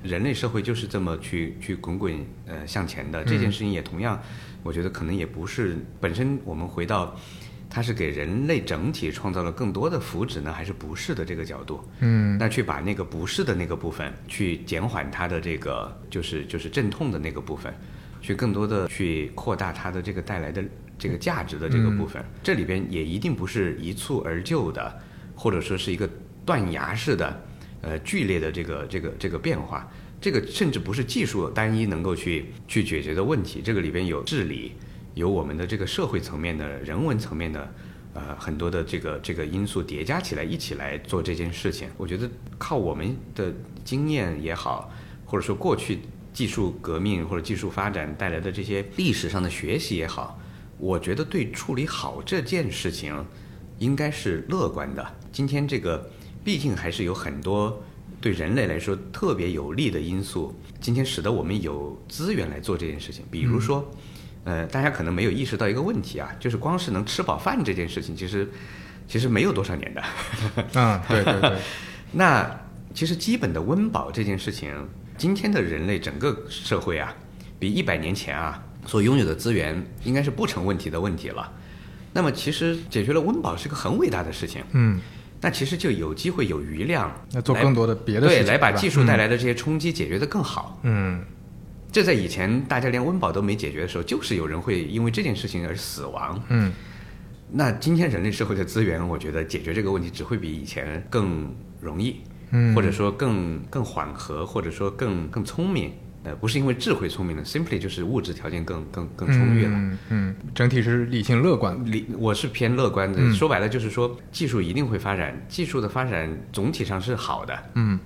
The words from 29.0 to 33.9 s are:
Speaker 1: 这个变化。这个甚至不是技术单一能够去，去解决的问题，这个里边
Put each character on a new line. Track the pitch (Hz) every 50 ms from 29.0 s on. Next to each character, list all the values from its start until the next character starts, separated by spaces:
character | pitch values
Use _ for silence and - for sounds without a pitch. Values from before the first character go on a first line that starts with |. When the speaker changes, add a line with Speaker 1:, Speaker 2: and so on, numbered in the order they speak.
| 80 80 - -
Speaker 1:
这 | - 92
个 | 82
变 | 78 - 165 143 82
化。 | 71 - 80 71 - - - - - - - -
这 | - 202 151
个 | 113 -
甚 | - - - 208 160
至 | 123
不 | 113 82 90
是 | 104 131
技 | 143 - - 247 208
术 | - - 101 85 73
单 | - 110 110 110 110
一 | 110 113
能 | 104 85 80 85
够 | 92 87
去， | 80 - 87 82 76 67 - - - -
去 | - - 110 98
解 | - 82 76
决 | 69 76 78
的 | 87 98
问 | 127 156 120
题， | 90 80 - - 73
这 | 113 113
个 | 98
里 | 85
边 | 76